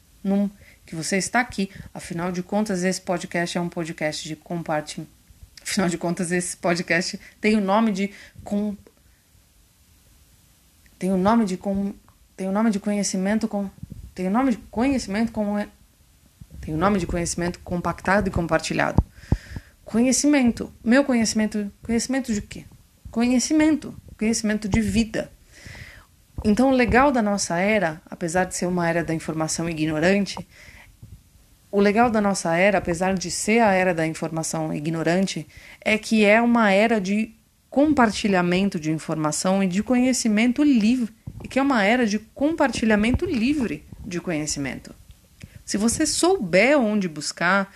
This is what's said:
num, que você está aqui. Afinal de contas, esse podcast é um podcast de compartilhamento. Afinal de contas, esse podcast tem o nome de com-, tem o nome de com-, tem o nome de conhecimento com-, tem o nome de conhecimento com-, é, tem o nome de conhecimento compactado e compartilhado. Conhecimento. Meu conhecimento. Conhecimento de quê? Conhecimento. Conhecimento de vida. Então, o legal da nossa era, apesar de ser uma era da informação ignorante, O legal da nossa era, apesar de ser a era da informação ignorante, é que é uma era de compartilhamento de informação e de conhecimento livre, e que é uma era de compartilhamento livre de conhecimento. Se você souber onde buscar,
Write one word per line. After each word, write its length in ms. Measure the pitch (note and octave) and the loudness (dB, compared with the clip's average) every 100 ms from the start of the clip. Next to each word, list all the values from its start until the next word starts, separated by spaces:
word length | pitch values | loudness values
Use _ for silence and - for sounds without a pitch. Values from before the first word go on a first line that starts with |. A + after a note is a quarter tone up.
| _ _ | _ _
num, 280 | G3 G3 G3+ - - - | -2 0 -2 -6 -20 -20
que 100 | - | -14
você 220 | E3 D3+ F#3+ | -10 -4 -2
está 240 | F3+ A#3+ | 0 -2
aqui. 300 | B3 - G3 - - | -2 -4 -6 -6 -16
Afinal 360 | - - E3+ F3 | -14 -10 -6 -6
de 120 | F3+ | -6
contas, 420 | F3 G3+ G#3+ F#3 | -4 -2 -2 -2
esse 160 | F#3 F3+ | -2 -2
podcast 560 | - F3 F3+ F3 F3 F#3 | -4 -6 -4 -4 -4 -4
é 40 | |
um 100 | E3+ | -6
podcast 580 | F3 E3 E3+ D#3 D3+ D#3 | -6 -8 -6 -6 -6 -10
de 80 | D#3 | -12
compartilhamento. 800 | - F3 E3 D3+ D3 - D#3 _ _ - - - - | -8 -8 -4 -4 -6 -12 -14 _ _ -20 -20 -18 -8
Afinal 200 | - F3+ | -2 -2
de 80 | E3+ | -2
contas, 340 | F3 F3 E3+ | -4 -4 -2
esse 240 | F3+ F3 - | -2 -4 -4
podcast 640 | F#3 F3 F3+ E3+ - F#3+ - - | -2 -2 0 -2 -2 -8 -16 -4
tem 120 | G#3+ | 0
o 60 | A3 | 2
nome 320 | F#3+ G3+ A3+ | 2 2 2
de 180 | F#3+ G3 - - - | 0 -4 -6 -20 -18
com-, 320 | - G3+ G#3 G3+ - _ _ _ _ _ _ _ _ _ _ _ _ _ _ _ _ _ _ _ _ - | -6 -4 -4 -6 -14 _ _ _ _ _ _ _ _ _ _ _ _ _ _ _ _ _ _ _ _ -6
tem 140 | F#3 | -2
o 40 | F#3+ | 2
nome 260 | F#3+ A#3 | 4 4
de 140 | G#3 F3+ | 2 -2
com-, 340 | G3+ G3 G3 - _ _ _ | -4 -2 -4 -8 _ _ _
tem 140 | - F#3+ | -8 -4
o 40 | |
nome 180 | G3 A3+ | 0 2
de 100 | G3 | 0
conhecimento 680 | G#3 G#3 F#3+ F#3+ F#3+ A3 A3 | -2 -2 -2 -2 0 0 -2
com-, 220 | G3+ G3 - - - - | -4 -8 -10 -18 -16 -16
tem 140 | - F#3 | -6 -2
o 20 | |
nome 220 | A3 C4+ | 0 0
de 40 | G#3+ - | 0 -4
conhecimento 600 | G#3 C4 C4 - G3+ A3+ | -2 0 0 -2 -2 -2
com-, 280 | A3+ G#3 G#3 | -2 -2 -2
é, 100 | G#3 - _ _ _ _ _ - - - | -6 -10 _ _ _ _ _ -20 -20 -14
tem 100 | - | -6
o 60 | D#3 | 2
nome 200 | F#3+ G3+ | 2 2
de 80 | E3+ | 0
conhecimento 540 | F3 E3+ - F3 F3 | -2 -4 -4 -4 -6
compactado 680 | - F3+ F3 E3 - G3+ G3 | -8 -6 -4 -4 0 2 2
e 20 | |
compartilhado. 760 | - E3 D#3+ - D#3+ - - - - - - - - - _ | -2 0 -2 -2 -2 0 0 0 -2 -4 -4 -4 -16 -16 _
Conhecimento. 880 | - A3 B3+ B3 C#4+ D4 A#3+ A3 - - | -4 2 2 2 4 4 4 0 -6 -6
Meu 220 | A#3 B3+ | 2 4
conhecimento. 680 | C#4+ A#3+ A3 A3 G#3+ G#3+ G3+ - | 4 2 2 0 -2 -2 -6 -8
Conhecimento 500 | - A#3 A3+ C4 B3+ | -4 -2 -2 -4 -2
de 80 | G#3 | -4
quê? 240 | - - - - _ _ - | -6 -14 -18 -20 _ _ -8
Conhecimento. 840 | A3+ A#3+ B3+ - D#4 D#4 D4+ - - - - | -2 2 2 2 4 4 2 -2 -14 -16 -4
Conhecimento 540 | G#3+ A3+ G#3+ G#3+ G#3 | -2 0 0 -2 0
de 100 | A3+ | 0
vida. 500 | G#3 G3 A3 - - - _ - - - - - - _ _ - G#3+ | 2 0 0 -4 -8 -10 _ -20 -20 -20 -20 -20 -20 _ _ -4 0
Então, 240 | G#3 C4+ | 4 4
o 40 | |
legal 380 | C4 A#3 A3+ C#4+ | 4 4 6 4
da 80 | B3+ | 4
nossa 380 | G#3 G3+ - E3+ | 0 0 -2 0
era, 420 | G3 A3 E3 D#3 - | 2 2 0 -4 -12
apesar 380 | - E3+ F3 | -8 -4 0
de 120 | F#3 - | -2 -2
ser 80 | |
uma 240 | F3+ F3+ E3+ | -2 0 0
era 160 | E3+ | 0
da 80 | D#3+ | -2
informação 560 | E3 - D#3 D#3+ - E3+ | -4 -4 -4 -4 -4 -4
ignorante, 720 | D#3 D#3 D#3 E3+ G3+ G3 - - - - - - - - - _ _ _ _ _ | -2 -2 2 2 2 0 -6 -14 -20 -20 -20 -20 -20 -20 -20 _ _ _ _ _
O 100 | G3+ | 2
legal 300 | G3+ G#3 A#3 | 4 4 4
da 100 | G#3+ | 2
nossa 360 | G3+ F#3 E3+ E3 | 0 0 0 2
era, 220 | G3 F#3+ | 4 2
apesar 360 | F3 E3 F#3 | 0 -2 0
de 160 | F#3+ F3 | -2 -4
ser 300 | - - A3+ | -6 0 4
a 120 | A3 | 4
era 200 | F#3+ F#3 | 4 2
da 140 | E3 D#3+ | 0 -2
informação 640 | D#3 E3 D#3+ D#3+ E3 D#3 | -2 -6 -4 -4 -4 -4
ignorante, 760 | E3 D3+ E3 D#3 F3+ F#3+ E3 D3+ - - - | -4 -4 -2 0 2 0 -4 -10 -16 -20 -8
é 180 | - G#3+ | -2 -2
que 260 | G#3+ A3 | 0 2
é 160 | G3+ A3 | 6 6
uma 300 | A#3+ A#3+ G#3+ | 6 4 4
era 280 | F#3+ A3+ A3+ | 4 4 2
de 360 | F#3 G#3 A3 - _ _ _ | 0 -2 -4 -8 _ _ _
compartilhamento 1120 | B3+ D4+ D4 A3+ - G#3+ F#3 F3 F3 G3 F#3 | 0 2 4 4 2 0 2 2 2 0 -2
de 100 | D3+ | -4
informação 720 | D#3 - D#3 D3+ D3+ F#3 G3 | -4 -4 -2 -2 -2 0 0
e 40 | F#3+ | 0
de 160 | F3+ | 0
conhecimento 800 | G#3 B3 B3 B3 A#3 G#3 B3 B3 | 0 2 2 0 0 2 2 2
livre, 500 | D4+ B3 G#3 B3+ A3 - - - | 4 4 4 2 -2 -8 -18 -14
e 40 | G#3+ | -6
que 100 | B3+ | -2
é 40 | |
uma 220 | C#4 B3 | 2 2
era 220 | G3 B3+ A3+ | 2 2 2
de 120 | G#3+ | -2
compartilhamento 1080 | - - C#4+ E4 C#4 - A3+ G#3 A3 B3+ F4+ | -6 -4 -2 2 0 0 2 2 2 0 0
livre 580 | C4 A#3+ D4+ A3 D3+ - - | -2 0 0 -2 -6 -12 -16
de 140 | - F3 | -10 -8
conhecimento. 760 | F3+ D#3 D3+ - C3+ - - - - - _ - - - | -4 -4 -4 -6 -6 -8 -14 -20 -20 -20 _ -20 -20 -18
Se 140 | - G3+ | -6 -2
você 300 | A3+ - D#4 | 0 0 -2
souber 720 | - E4 F#4+ F#3 F3+ A#3+ D4 | 2 2 2 2 4 4 4
onde 280 | G#3+ G#3+ F#3 | 2 0 -2
buscar, 640 | D3+ - - E3+ G3 F#3+ | -4 -10 -2 0 2 0